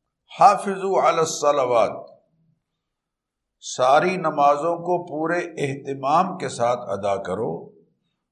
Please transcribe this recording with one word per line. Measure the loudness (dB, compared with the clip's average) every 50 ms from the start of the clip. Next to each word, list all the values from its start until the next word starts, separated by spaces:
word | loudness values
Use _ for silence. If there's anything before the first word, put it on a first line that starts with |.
| _ _ _ _ _ _ 2 6
"حافظوا | 6 6 6 4 0 -6 -6 -4 -2 0 0 2 2 2
علی | 2
الصلوات"، | 2 0 -2 -2 0 0 2 2 2 0 2 2 2 2 2 -2 -8 -14 -20 -20 _ _ _ _ _ _ _ _ _ _ _ _ _ _ _ _ _ _ _ _ _ _ _ _ _ _ _ _ _
ساری | -16 -12 -4 0 2 4 4 4 4 2 -2
نمازوں | -2 -4 -4 0 2 4 4 4 2 0 -2 -4
کو | -4 -2 -2 -4 -4 -4
پورے | -6 -6 -6 -4 -2 -2 -4
اہتمام | -4 -6 -6 -6 -4 -4 -6 -8 -8 -10 -10 -6 -2 2 2 2 2 0 -4
کے | -8 -8 -8
ساتھ | -4 -2 0 0 0 -2
ادا | -4 -6 -6 -4 -2 -2 -4
کرو۔ | -4 -4 -6 -6 -6 -6 -6 -8 -10 -12 -18 -20 _ _ _ _ _ _ _ _ _ _ _